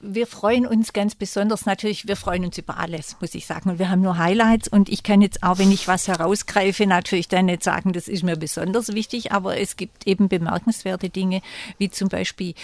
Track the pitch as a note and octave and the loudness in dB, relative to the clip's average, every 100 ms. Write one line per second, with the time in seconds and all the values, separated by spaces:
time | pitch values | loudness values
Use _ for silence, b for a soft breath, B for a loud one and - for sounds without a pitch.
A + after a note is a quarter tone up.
0 | G3+ G3+ A#3 - G3+ B3 B3 A3 A3 G#3 | -6 -4 -4 -2 2 2 4 2 2 0
1 | G#3 - G3 G3 G#3 G#3+ G#3 G3 G#3+ G3+ | -2 -2 -4 0 0 0 -2 -2 -2 -4
2 | G3+ G3 - F3+ F3+ F3+ - - E3 D#3+ | -4 -4 -2 -4 -4 -6 -8 -6 -6 -6
3 | - - E3+ E3+ - D#3+ F#3+ F3 F#3 F#3 | -10 -10 -10 -8 -10 -4 -4 -2 0 2
4 | F#3+ E3+ E3+ G#3+ A3+ A3+ - G3+ G3 G#3 | 2 2 2 4 4 2 4 2 4 0
5 | - G3+ G3+ - - F#3 G3 G3 - F#3 | 4 6 4 2 0 4 4 4 2 0
6 | - E3+ E3 G#3 - G#3 F#3+ F#3 G3+ F3+ | 0 0 0 0 0 2 2 2 4 2
7 | - F#3 - F#3 F#3 F3 - E3 F#3+ F3 | 2 -2 0 2 2 2 0 0 0 -2
8 | - F#3+ F3 D#3+ D#3 E3+ F3 A3+ A3 G#3 | -4 -4 -2 -2 -4 -4 -2 -2 -2 -4
9 | G#3+ A#3+ - G3+ F#3 - G3 - F#3 _ | -6 -6 -4 -4 -2 -2 -4 -6 -12 _
10 | G3+ F#3+ G3 F3+ E3 F3 - - F#3+ F#3 | 0 2 2 2 0 0 0 -2 -4 -6
11 | F3+ F#3+ F#3 F#3+ B B B - G3+ - | -6 -2 -2 -2 B B B -4 -4 -2
12 | G3 F3+ F#3 - F3+ B | -2 -2 -4 -6 -8 B